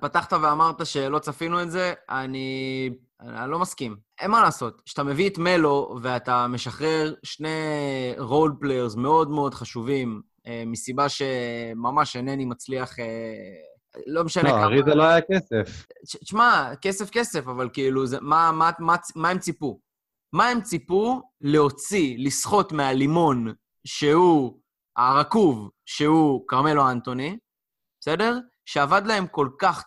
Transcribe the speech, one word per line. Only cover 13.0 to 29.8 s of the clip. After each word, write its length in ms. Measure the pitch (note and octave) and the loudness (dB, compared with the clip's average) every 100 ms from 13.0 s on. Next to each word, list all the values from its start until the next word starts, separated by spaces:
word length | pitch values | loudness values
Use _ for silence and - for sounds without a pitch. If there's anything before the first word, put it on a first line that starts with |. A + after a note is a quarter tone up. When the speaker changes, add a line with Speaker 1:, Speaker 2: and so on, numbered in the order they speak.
| A2+ A2+ A2+ A2 F#2+ F2 D2 A#1+ _ - - | -10 -8 -10 -12 -16 -20 -20 _ _ -16 -4
Speaker 1:
לא 160 | D#3+ | -2
משנה 200 | E3 F3+ | -2 2
Speaker 2:
לא, 60 | D3 | 4
Speaker 1:
כמה. 140 | A#2 | 4
Speaker 2:
הרי 200 | G#2 C3 C#3+ | 6 6 6
זה 100 | D3 | 6
לא 80 | |
היה 180 | D#3+ E3+ | 6 6
כסף. 640 | D#3+ F#3+ - A2 G2+ - - - - | 4 -2 0 -2 -2 -8 -20 -20 -16
Speaker 1:
ש-, 100 | - | -16
תשמע, 600 | - G#3 B3 G3 C3 C#3 | -4 2 4 4 0 -4
כסף, 280 | G3 F#3+ G3+ | -4 -4 -2
כסף, 380 | A#3 A#3 E3 C3 | -2 -2 -4 -4
אבל 220 | B2 B2+ | -4 -4
כאילו, 320 | - C3+ C3 C3 | 0 0 2 0
זה, 160 | C#3 | -2
מה, 300 | C#3+ D#3+ E3 | 0 4 4
מה, 200 | D#3+ E3 E3+ | 4 2 2
מה, 160 | E3 F3 - E3 | 0 0 -2 -4
מה 140 | E3 | -2
הם 100 | F#3 | -2
ציפו? 400 | - - C#3+ - _ _ _ _ _ | -4 -6 -6 -8 _ _ _ _ _
מה 140 | D#3+ A#3 | 0 2
הם 140 | A#3+ | 0
ציפו 600 | - E3+ - F#3 A3+ B3+ - _ | -4 -6 0 0 2 -2 -6 _
להוציא, 760 | C#3+ D3+ C#3+ C3+ - G3+ C#3+ A#2+ | 0 4 4 0 -4 0 0 -2
לסחוט 520 | C#3 - - G3+ F#3 | -4 -4 0 0 2
מהלימון 840 | D#3 C3+ C3 C#3 E3 D#3+ B2 A2+ G#2+ _ _ - | -2 0 2 2 4 4 2 -2 -8 _ _ -12
שהוא, 720 | - D3 D#3 F3+ D#3 B2 - _ _ _ - | -2 2 6 6 4 2 -6 _ _ _ 0
הרקוב, 720 | B2 C3+ D3 A3+ F#3 A#2 G2+ - - | 2 2 2 4 4 2 -6 -16 -14
שהוא 640 | - D3 D#3+ D3+ B2+ - | -2 4 4 4 2 0
כרמלו 420 | C3 D3+ D3 C3 | 0 2 4 2
אנטוני, 480 | B2 B2+ B2 C#3+ G#3+ - _ _ _ _ _ | 0 -6 -6 -6 -10 -16 _ _ _ _ _
בסדר? 380 | - D#3+ A3 B3 A#3+ _ - | -4 -2 0 -2 -8 _ -4
שעבד 360 | D3 C#3+ F#3+ G3+ | 0 2 2 2
להם 220 | G#3+ F3+ | -2 -2
כל 220 | - C#3 - | -2 -4 0
כך 240 | F#3+ E3 | 0 0